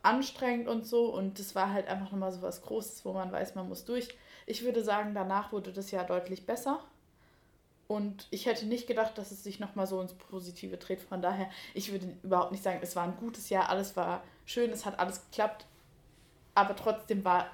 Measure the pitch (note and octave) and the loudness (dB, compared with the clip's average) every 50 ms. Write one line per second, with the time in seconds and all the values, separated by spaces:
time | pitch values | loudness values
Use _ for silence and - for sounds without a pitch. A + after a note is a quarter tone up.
0 | - G3+ A#3+ C4+ C4+ - - - C4 B3 A#3+ A#3 A#3 - A#3 A3+ A3 - A#3+ A#3+ | 6 6 6 6 2 0 -2 0 0 2 2 2 0 0 0 -2 0 2 4 4
1 | A#3 A3+ - F#3+ G3 G3 G3 G3+ G3 - - F#3+ F#3+ G3+ G3 G3+ F#3+ - F#3+ G3 | 4 4 2 0 -2 -2 -2 -4 -8 -4 0 0 2 2 2 0 0 -2 -2 -4
2 | G3 G3 G3+ G3 F#3+ F#3+ F#3 F3+ F3+ F3+ F3+ - - - A3 A3 G#3+ - - - | -4 -4 -4 -2 -2 -2 -4 -4 -6 -6 -6 -6 -6 -4 -4 -4 -4 -6 -10 -10
3 | - F#3+ F#3 F#3+ F#3 F#3 F#3 - F#3+ F#3+ - F#3+ F#3 F#3 F#3 - - - A#3+ B3 | -8 -6 -4 -4 -4 -2 -2 -2 -2 -2 -4 -6 -6 -6 -8 -8 -6 -4 -4 -4
4 | A#3 - - - - - - - - - G#3+ - A#3+ B3 A3 A#3 G#3 G#3 G3+ G#3 | -4 -6 -10 -18 -20 -20 -20 -14 -8 -6 -6 -2 0 0 2 2 2 2 2 2
5 | G#3+ G#3 G3+ G3+ F#3+ F#3 F#3+ G3+ G#3 - A3 G3+ G3 F#3+ F#3 G3 G3 - G3+ F#3 | 2 0 -2 -2 -2 0 0 0 0 0 -4 -6 -6 -6 -8 -8 -6 -4 -2 -2
6 | F3+ F3+ F3+ F3+ F3+ F#3+ F#3 - - - A#3 A3+ - F#3 - - - - - _ | 0 0 0 0 0 -2 -8 -8 -4 -4 -4 -2 0 0 -2 -2 -4 -10 -20 _
7 | _ _ _ _ _ _ _ _ _ _ _ _ _ _ _ _ _ - G#3 G#3 | _ _ _ _ _ _ _ _ _ _ _ _ _ _ _ _ _ -4 -2 0
8 | G#3 G#3 G3 - - - A3 G#3 - A#3+ A3+ A#3 G#3+ G#3+ A#3+ A#3+ - - A3+ A3 | 0 -2 -4 -8 -10 -8 -6 -2 0 0 0 2 0 0 -2 -2 0 0 2 2
9 | A3 A3 - G#3+ G3 - G3+ - - G#3 G3 - G3+ G3 - G3+ F#3+ F#3+ F#3+ F#3 | 2 2 0 -6 -10 -10 -10 -12 -10 -10 -8 -6 -8 -6 -2 -2 0 0 0 -2
10 | F#3 F3+ F3+ - - - G3 F#3 F3+ F3 F3 - F#3+ F#3+ F#3 F3+ - - F#3+ F#3+ | -4 -4 -8 -14 -16 -12 -10 -10 -10 -10 -12 -10 -10 -10 -10 -8 -4 -4 -4 -4
11 | - - F#3+ F3+ F3+ F3+ F#3+ G3 F#3 F#3 - - - - - G3+ G3 G#3 G3 F#3 | -4 -6 -4 0 2 2 2 2 -2 -4 -6 -10 -12 -8 -6 -6 -6 -4 -4 -4
12 | F3+ F#3 - - - F#3+ F#3 F3+ F3 F3+ G3 G3 - F#3+ F3+ - - F3 - F3+ | -6 -6 -10 -6 0 4 4 4 4 4 0 0 0 0 0 0 -2 -4 -2 0
13 | F3 F3+ - - A#3 A#3 A#3 - - - G3+ F#3+ F3+ - F3+ F#3+ G3 G3 - F#3 | 0 0 -2 -4 -6 -8 -8 -6 -2 2 4 4 4 4 4 2 0 -2 0 0
14 | F3 F3 F3 F#3 - - - - - - - A#3+ A#3+ A3+ G#3 - - G3+ F#3+ - | 0 0 0 -4 -6 -10 -20 -18 -10 -4 0 2 2 2 2 -2 -4 -4 0 0
15 | F3+ F#3 - - - - - - G#3+ G#3+ - - - - - - - - - - | 0 0 0 -8 -12 -6 0 2 2 2 2 -2 -14 -20 -20 -20 -20 -20 -20 -20
16 | - - - - - - - - - - - G3+ G3 G3 F#3+ - - A3 G#3+ A3 | -20 -20 -20 -20 -20 -20 -20 -20 -6 2 6 6 6 6 4 0 2 2 2 2
17 | - - G#3+ G3 G3 F#3 F3 F3+ F3+ - | 2 0 0 2 4 6 6 6 4 2